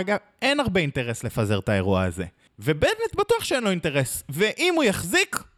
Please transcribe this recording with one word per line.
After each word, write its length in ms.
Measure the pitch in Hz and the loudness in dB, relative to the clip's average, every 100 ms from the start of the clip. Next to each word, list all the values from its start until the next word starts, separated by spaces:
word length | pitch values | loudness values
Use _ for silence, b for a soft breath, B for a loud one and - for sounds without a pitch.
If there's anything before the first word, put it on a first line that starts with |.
| 185 | 0
גם, 100 | 208 - _ | -2 -4 _
אין 180 | 262 294 | 0 2
הרבה 200 | 226 185 | 2 2
אינטרס 440 | 147 135 120 113 | 0 -2 -4 -4
לפזר 340 | 117 - 104 104 | -4 -2 0 0
את 100 | - | 2
האירוע 340 | 98 92 92 | 2 2 2
הזה. 220 | 92 87 87 b b - | 2 -2 -8 b b -6
ובנט 560 | 107 156 285 440 453 - | -2 2 0 0 -2 -2
בטוח 260 | 403 466 | 0 0
שאין 200 | - 277 | 0 -2
לו 60 | 214 | 0
אינטרס, 520 | 180 165 139 127 - - | 0 0 0 -2 -4 -8
ואם 460 | 143 214 - 349 330 | -2 -2 2 0 2
הוא 80 | |
יחזיק, 580 | 240 190 170 339 392 - - | 2 0 0 0 0 -4 -10